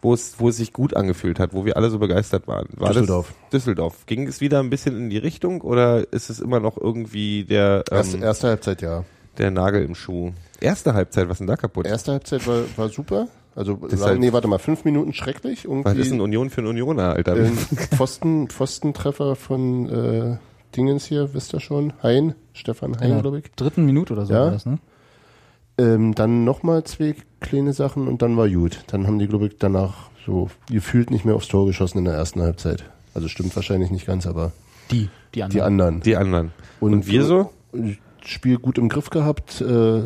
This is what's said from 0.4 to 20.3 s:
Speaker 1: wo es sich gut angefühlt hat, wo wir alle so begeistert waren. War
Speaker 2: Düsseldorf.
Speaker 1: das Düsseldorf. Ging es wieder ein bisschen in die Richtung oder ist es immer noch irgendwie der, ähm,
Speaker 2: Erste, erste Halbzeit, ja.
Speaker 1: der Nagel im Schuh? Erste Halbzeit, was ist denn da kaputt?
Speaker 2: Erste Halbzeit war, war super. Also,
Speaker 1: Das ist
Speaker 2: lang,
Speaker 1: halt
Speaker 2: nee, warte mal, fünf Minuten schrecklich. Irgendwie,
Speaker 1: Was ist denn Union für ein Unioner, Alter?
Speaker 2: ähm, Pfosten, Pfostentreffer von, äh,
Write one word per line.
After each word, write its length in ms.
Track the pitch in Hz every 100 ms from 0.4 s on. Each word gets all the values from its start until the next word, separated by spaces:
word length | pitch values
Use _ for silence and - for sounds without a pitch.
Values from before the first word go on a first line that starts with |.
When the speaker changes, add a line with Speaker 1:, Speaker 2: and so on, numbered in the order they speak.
Speaker 1:
wo 100 | 117
es 80 | 110
sich 160 | 113
gut 200 | - 131 -
angefühlt 420 | 98 87 90 85
hat, 140 | 90
wo 100 | 92
wir 140 | 101 -
alle 120 | 113
so 80 | 110
begeistert 480 | 104 90 110 95 -
waren. 220 | 50 - -
War 140 | 95
Speaker 2:
Düsseldorf. 440 | 107 107 90 87 - -
Speaker 1:
das 120 | 135
Düsseldorf. 440 | 123 87 82 - -
Ging 220 | 113 135
es 140 | 135
wieder 180 | 143 139
ein 100 | 131
bisschen 280 | 135 - 117
in 120 | 120
die 80 | 104
Richtung 440 | 156 160 180 180
oder 500 | - 120 120 117 -
ist 180 | - -
es 120 | 113
immer 180 | - 123
noch 180 | 107 -
irgendwie 680 | 95 113 110 104 104 104 95
der, 400 | 101 101 98 -
ähm, 80 | 101
Speaker 2:
Erste, 180 | 95 92
erste 300 | 110 107 123
Halbzeit, 320 | 110 - 95
ja. 240 | 85 82 87 _ - -
Speaker 1:
der 120 | 107
Nagel 360 | 92 92 101 73
im 100 | 85
Schuh? 380 | - 90 87 90 - -
Erste 340 | - 202 -
Halbzeit, 340 | 110 90 - 90
was 60 | 92
ist 40 |
denn 80 | 95
da 80 | 127
kaputt? 300 | 107 - 87
Speaker 2:
Erste 260 | 110 -
Halbzeit 340 | 139 - 135 117
war, 180 | 120 120 117
war 140 | 110
super. 400 | 107 147 196 240 - _ -
Also, 200 | 98 190
Speaker 1:
Das 180 | -
ist 60 | 95
Speaker 2:
lang, 80 | 101
Speaker 1:
halt 100 | 123
Speaker 2:
nee, 140 | 123
warte 160 | 120 113
mal, 80 | 98
fünf 260 | - 156
Minuten 300 | 160 147 156
schrecklich. 500 | 135 - 127 123 -
Irgendwie, 220 | - 135 139
Speaker 1:
Was 100 | 101
ist 140 | 131
denn 80 | 131
Union 300 | 101 107 131
für 100 | -
ein 80 | 110
Unioner, 460 | 117 127 156 90
Alter? 240 | 85 87 92
Speaker 2:
ähm, 200 | 113 117
Pfosten, 920 | - 139 170 143 131 - 165 160 131
Pfostentreffer 880 | - 135 - 156 143 147 143 143 135
von, 500 | - 131 127 123 120
äh, 480 | 117 117 113 117